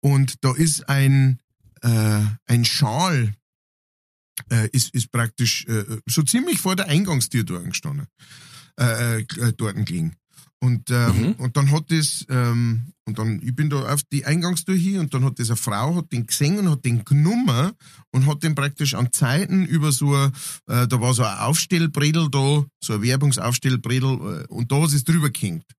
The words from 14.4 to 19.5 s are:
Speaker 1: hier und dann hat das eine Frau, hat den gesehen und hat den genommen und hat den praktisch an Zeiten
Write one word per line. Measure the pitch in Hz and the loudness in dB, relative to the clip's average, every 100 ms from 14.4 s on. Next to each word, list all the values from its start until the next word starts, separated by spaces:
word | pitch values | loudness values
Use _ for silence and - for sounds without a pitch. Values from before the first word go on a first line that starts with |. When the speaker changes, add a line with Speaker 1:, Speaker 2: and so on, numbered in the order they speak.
| 175 175 - | 0 -4 0
Speaker 1:
hier | 190 180 196 | 0 0 0
und | 156 | -2
dann | 135 | 0
hat | 135 127 | 0 -2
das | 117 | -4
eine | 113 | -4
Frau, | - 101 131 175 | -2 -2 -2 -2
hat | 165 | -4
den | 120 110 | -6 -4
gesehen | - 143 202 | 0 0 2
und | 190 | 2
hat | 143 123 | 0 0
den | 117 | -2
genommen | 104 139 156 233 254 120 165 233 - - - | 2 4 4 2 2 2 0 -4 -20 -20 -4
und | 135 135 | 0 2
hat | 147 | 2
den | 165 | -2
praktisch | 143 139 143 143 | 0 -2 -2 -2
an | 110 123 | 0 -2
Zeiten | - 127 143 202 | 0 2 0 2